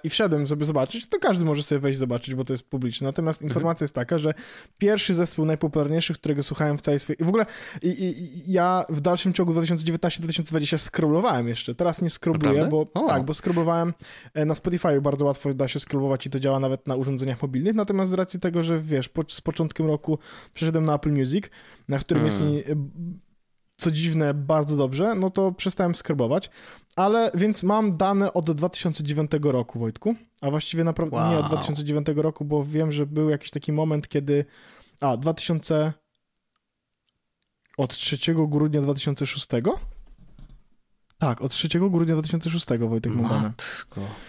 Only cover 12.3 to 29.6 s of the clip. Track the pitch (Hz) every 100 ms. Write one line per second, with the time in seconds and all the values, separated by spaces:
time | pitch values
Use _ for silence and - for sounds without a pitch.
12.3 | 156 151 139 160 156 151 180 320 143 135
13.3 | 151 - 170 165 165 170 165 - - -
14.3 | 151 151 156 - 175 175 143 139 139 143
15.3 | 139 143 135 135 143 - 143 135 135 135
16.3 | 135 135 135 135 135 - 131 135 135 135
17.3 | 127 139 127 175 220 202 196 190 185 185
18.3 | 180 180 170 165 165 156 143 127 - 156
19.3 | - - - 160 - 160 151 - 156 -
20.3 | - - - 165 160 160 143 151 143 131
21.3 | 170 202 - - - - 139 - 165 -
22.3 | - 151 147 - 151 139 160 170 180 -
23.3 | _ _ _ _ - 170 156 165 160 151
24.3 | 143 139 156 147 151 131 131 202 214 190
25.3 | 185 190 180 190 - 180 170 - 147 117
26.3 | 156 - - - - _ - 190 226 226
27.3 | 175 214 208 180 214 214 165 190 196 196
28.3 | 180 160 151 175 - 180 156 147 147 151
29.3 | 151 151 127